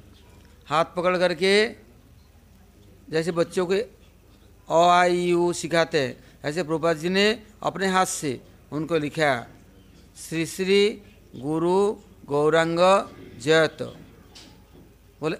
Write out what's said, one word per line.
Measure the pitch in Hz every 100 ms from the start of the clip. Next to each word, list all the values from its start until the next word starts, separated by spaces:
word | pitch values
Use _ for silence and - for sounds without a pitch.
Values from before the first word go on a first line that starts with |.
| - - - - - - -
हाथ | 147
पकड़ | 165 - 175 180
करके | 180 165 190 202 226 233 - - - - - - - - - - - - -
जैसे | 156 165
बच्चों | 170 170 190 180
के | 190 240 - - - _ - - - -
अ, |
आ, | 160 175 175
इ, | 180 175 175
ऊ | 175 175
सिखाते | 170 156 165 160 160
हैं, | 127 123 - -
ऐसे | 143 151
प्रभुपाद | 151 160 165 160
जी | 170
ने | 190 208 226 - -
अपने | - - 190
हाथ | 185 180
से | - 151 120 - - -
उनको | 143 160 165
लिखा, | 147 143 151 123 - - - - - - - -
"श्री | - 160 160
श्री | - 185 202 202 240 - - - -
गुरु | 131 160 170 185 202 226 - - -
गौरांग | 143 151 160 165 165 180 196 - - - -
जयत।" | 123 160 156 - 120 - - - - - - - - - - - _ -
बोले, | 151 180